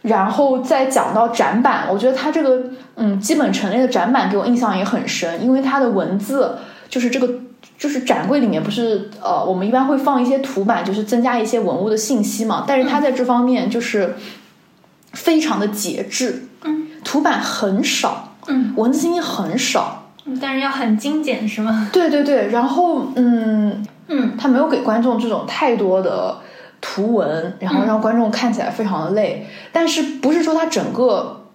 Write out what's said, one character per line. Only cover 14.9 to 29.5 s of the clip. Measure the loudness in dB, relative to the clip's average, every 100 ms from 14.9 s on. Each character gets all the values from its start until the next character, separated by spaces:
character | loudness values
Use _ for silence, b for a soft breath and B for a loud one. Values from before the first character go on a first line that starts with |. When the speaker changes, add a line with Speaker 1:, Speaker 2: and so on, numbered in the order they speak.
| _ _
Speaker 1:
非 | -4 2 2
常 | 2 0
的 | -2
节 | -4 -6 -6
制。 | -6 -4 -4 -4 -12 -10
Speaker 2:
嗯。 | -4 -4 -6 -12
Speaker 1:
图 | -4 0
板 | 0 -2
很 | -4 -2 0 0
少。 | 0 -2 -2 -4 -12 -18 -2
Speaker 2:
嗯。 | 0 0 0
Speaker 1:
文 | 2
字 | 2
信 | 0
息 | -2
很 | -4 -6 -4 -2
少。 | 0 -2 -2 -8 -18 -18
Speaker 2:
嗯， | -10 -6
但 | -4
是 | -2
要 | -2
很 | -2 0 0
精 | 0 -2
简， | -2 -2 -4
是 | -2
吗？ | -2 0 0
Speaker 1:
对， | 0 2
对， | 2
对， | 2 2 2
然 | 0
后， | 0 2 2 0 -2 0
嗯， | 2 2 2 2 0 -2 -10 -14 -6
Speaker 2:
嗯。 | -2 -2 -2
Speaker 1:
它 | 2
没 | 2
有 | 2
给 | 0
观 | 0 2
众 | 2 0
这 | -2
种 | -4 -4
太 | -2 0
多 | 2 2 2
的 | 0 -2 -4 -6 B B B _
图 | -10 -4 0
文， | 0 0 -2 -6 -6
然 | -4
后 | 0
让 | 0 0
观 | 2 2
众 | 0
看 | 0 -2
起 | 0
来 | -4
非 | -4
常 | -2 -2 0
的 |
累。 | 0 0 -4
Speaker 2:
嗯。 | B